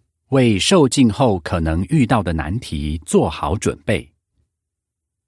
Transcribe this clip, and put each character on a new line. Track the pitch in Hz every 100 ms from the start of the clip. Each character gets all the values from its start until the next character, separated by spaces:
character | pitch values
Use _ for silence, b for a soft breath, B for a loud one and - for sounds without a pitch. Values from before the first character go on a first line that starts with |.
| _ _ _
为 | 135 120 98
受 | - 190 135
浸 | - 117
后 | 95 131 92
可 | - 90
能 | 80 82
遇 | 92 160
到 | 117 117
的 | 90
难 | 80 71 117
题 | - 76 76 80 -
做 | 208 101
好 | - 73 90
准 | 98 - -
备。 | 95 - _ _ _ _ _ _ _ _ _ _ _